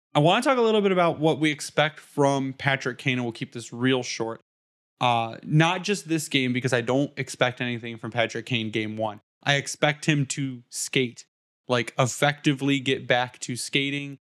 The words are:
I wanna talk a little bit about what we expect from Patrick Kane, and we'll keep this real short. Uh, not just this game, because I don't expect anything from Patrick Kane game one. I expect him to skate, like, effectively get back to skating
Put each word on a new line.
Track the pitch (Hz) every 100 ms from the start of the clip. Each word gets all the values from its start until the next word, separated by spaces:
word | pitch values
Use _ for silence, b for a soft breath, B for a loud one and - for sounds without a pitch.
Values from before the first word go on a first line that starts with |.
| _
I | 147
wanna | 151 208
talk | 285 262
a |
little | 226 214
bit | 196
about | 185 170 139
what | 160 143
we | 156
expect | 147 - - 151 -
from | - - 139 139 135
Patrick | 127 139 135 135 123
Kane, | 135
and | 127
we'll | 120
keep | 117 -
this | 120 113
real | 120 127 131
short. | 123 - 113 113 _ _ _ _ _ -
Uh, | 123 117 113 -
not | - 156 165 185
just | 180 202 156
this | 160 156
game, | 139 127
because | 123 120
I | 123
don't | 117 131 143 -
expect | 131 - 127 120
anything | 123 117 117 113
from | 117
Patrick | 120 113 117
Kane | 110 120 110
game | 113 110 107
one. | 110 104 _ _
I | 139
expect | 143 139 - 151 147 -
him | 147 147
to | - 135 123 -
skate, | - - 139 123 120 - _ _ _ -
like, | 123 113 -
effectively | 123 - 143 143 156 135 139 139
get | 131 127 123
back | 123 123 -
to | -
skating | 123 - 143 139 143 143 139